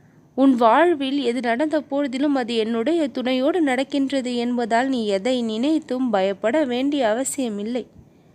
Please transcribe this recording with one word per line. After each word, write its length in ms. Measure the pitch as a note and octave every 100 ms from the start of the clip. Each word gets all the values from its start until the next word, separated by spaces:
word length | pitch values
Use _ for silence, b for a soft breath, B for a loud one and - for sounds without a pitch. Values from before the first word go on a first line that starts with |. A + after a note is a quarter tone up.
| b b b -
உன் 180 | C4+ A#3+
வாழ்வில் 680 | A#3 B3 F4 D#4 C4+ C#4+
எது 160 | A#3+ B3
நடந்த 420 | A#3 A#3 D4+ D#4
போதிலும், 540 | - C#4 C#4+ B3 D4 C#4
அது 200 | A#3 A3+
என்னுடைய 520 | A3 A#3 A3+ E4+ C#4+
துணையோடு 540 | B3+ B3 B3+ C4+ F4+
நடக்கின்றது 760 | D4 B3+ C4+ - C4+ C#4 B3 A#3+
என்பதால், 520 | A#3+ A#3+ A#3 A3+ C4+
நீ 160 | B3+ G#3+
எதை 360 | G3 G#3+ B3+
நினைத்தும் 680 | A3+ A3 C#4 D#4+ - B3+ B3+
பயப்பட 540 | G3+ F#3+ G3 G#3+ D4+
வேண்டிய 460 | C4+ A#3+ C#4 C#4+ A3+
அவசியமில்லை. 800 | A3 C4+ - B3 G3+ G#3 B3 G#3 - b b b